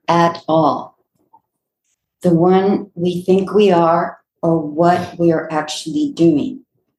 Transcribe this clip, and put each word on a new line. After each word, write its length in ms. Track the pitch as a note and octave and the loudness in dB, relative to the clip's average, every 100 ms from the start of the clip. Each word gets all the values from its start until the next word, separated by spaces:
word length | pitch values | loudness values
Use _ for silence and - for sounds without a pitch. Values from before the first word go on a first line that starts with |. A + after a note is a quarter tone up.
| - | -2
at 340 | E3+ E3+ E3+ - | 2 0 -2 -2
all, 520 | D#3+ D3+ B2 - _ _ _ _ _ _ _ _ _ _ _ _ _ | 0 0 -2 -8 _ _ _ _ _ _ _ _ _ _ _ _ _
the 140 | F3+ | 0
one 560 | E3 F3 F#3+ G3 G3 - | 2 4 2 2 -2 -6
we 280 | - F3 F3 | -6 -6 -4
think 300 | - F#3+ F#3 | 0 0 0
we 180 | G3+ G#3 | 2 4
are 480 | F3 E3 E3+ E3+ - _ _ | 4 2 0 -2 -10 _ _
or 180 | E3+ E3 | -2 -2
what 580 | D3+ D3 E3+ F3+ - - | -2 0 2 0 -4 -2
we 140 | E3+ | 0
are 180 | D#3+ - | 0 -2
actually 640 | D#3 D3+ - - D3 D3 | -6 -6 -10 -8 -4 -4
doing. 520 | C#3+ E3 D3 - - - _ _ | 0 2 2 -2 -8 -16 _ _